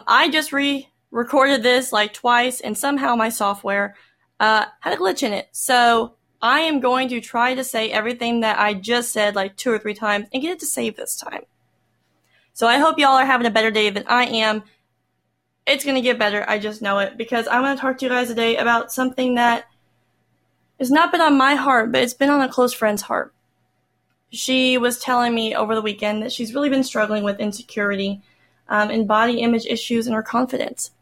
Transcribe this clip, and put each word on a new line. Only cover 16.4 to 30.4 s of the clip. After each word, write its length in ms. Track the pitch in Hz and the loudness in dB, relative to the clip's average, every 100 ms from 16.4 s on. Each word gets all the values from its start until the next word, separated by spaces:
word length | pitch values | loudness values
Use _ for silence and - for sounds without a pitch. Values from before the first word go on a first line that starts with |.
| 202 | -2
I 120 | 214 | -4
just 220 | 214 214 | -4 -6
know 180 | 208 202 | -4 -2
it, 180 | 196 - | -4 -6
because 300 | 233 233 226 | -4 -4 0
I 100 | 240 | 0
wanna 200 | 269 269 | 0 -2
talk 180 | 262 262 | -4 -4
to 80 | 262 | -2
you 40 | |
guys 160 | 247 240 | -2 -2
today 300 | 233 226 226 | -2 0 0
about 340 | 240 233 - | 2 0 -2
something 420 | - 254 254 254 | -4 -4 -2 0
that 300 | 247 240 233 - _ _ _ _ _ _ _ _ _ _ _ | 2 2 0 -4 _ _ _ _ _ _ _ _ _ _ _
has 140 | 254 | 0
not 180 | 294 349 | 2 4
been 100 | 349 | 4
on 160 | 320 285 | 4 4
my 200 | 262 285 | 4 2
heart, 340 | 269 254 220 | 2 2 2
but 140 | 254 | 0
it's 100 | 240 | 0
been 160 | - 277 | 0 2
on 120 | 285 | 2
a 60 | 262 | 2
close 240 | 262 247 | 2 0
friend's 300 | - 220 208 | 2 -2 -2
heart. 320 | - 233 - _ _ _ _ _ _ _ _ _ _ | -4 -4 -4 _ _ _ _ _ _ _ _ _ _
She 460 | 226 - 262 254 254 | -8 0 2 2 2
was 220 | 240 240 | 0 -2
telling 360 | - 247 240 | -2 0 0
me 200 | 233 220 | 0 -2
over 200 | 214 214 | -2 -2
the 60 | 220 | -2
weekend 420 | 214 208 208 214 | -4 -4 -4 -4
that 100 | 220 | -6
she's 220 | - 226 | -8 -6
really 140 | 254 294 | -2 0
been 160 | 269 | 0
struggling 400 | 254 233 214 214 | -2 -2 -2 0
with 160 | 202 202 | -2 -4
insecurity, 800 | 214 202 - - 202 196 196 202 _ _ _ _ - | -6 -6 -10 -4 -4 -2 -4 -6 _ _ _ _ -4
um, 220 | 214 208 | -2 0
and 180 | 226 202 | 0 2
body 320 | 214 233 240 | 2 2 0
image 240 | 233 233 | 0 0
issues 420 | 220 220 - 233 233 | -2 -6 -2 -4 -2
and 80 | |
her 80 | 220 | -4
confidence. 680 | 220 233 | -2 -2